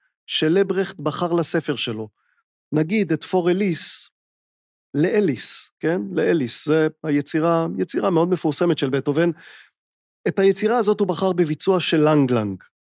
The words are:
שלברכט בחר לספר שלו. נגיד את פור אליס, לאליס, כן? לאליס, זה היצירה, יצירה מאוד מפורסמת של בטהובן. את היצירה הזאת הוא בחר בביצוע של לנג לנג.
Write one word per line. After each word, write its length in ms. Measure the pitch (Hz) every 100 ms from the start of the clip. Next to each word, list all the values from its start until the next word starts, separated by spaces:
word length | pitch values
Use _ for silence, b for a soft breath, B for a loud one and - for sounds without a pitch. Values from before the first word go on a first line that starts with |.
| _ _ -
שלברכט 720 | - 156 190 196 185 185 -
בחר 340 | 147 - 175
לספר 420 | 170 156 170 - 127
שלו. 340 | - 107 110 _ _ _ _ _ -
נגיד 400 | 151 160 214 165
את 120 | 156
פור 260 | - 185 175
אליס, 600 | 180 202 160 - - - _ _ _ _ _ _ _ _
לאליס, 760 | 143 170 214 185 117 - - - -
כן? 220 | 156 185 202
לאליס, 540 | 180 190 170 120 - 147
זה 220 | 160 156 -
היצירה, 640 | 156 143 143 156 165 165 165 190
יצירה 320 | - 262 208
מאוד 200 | 160 175
מפורסמת 480 | 175 156 139 175 151
של 120 | 135
בטהובן. 400 | 135 147 143 170 160 B B B _ _ _ _ _ -
את 120 | 196
היצירה 380 | 196 190 214 240
הזאת 220 | 208 208
הוא 80 | 190
בחר 260 | 160 190
בביצוע 460 | 175 156 151 190 185
של 300 | - 160 151
לנג 220 | 151 131
לנג. 320 | 120 104 92 - _ _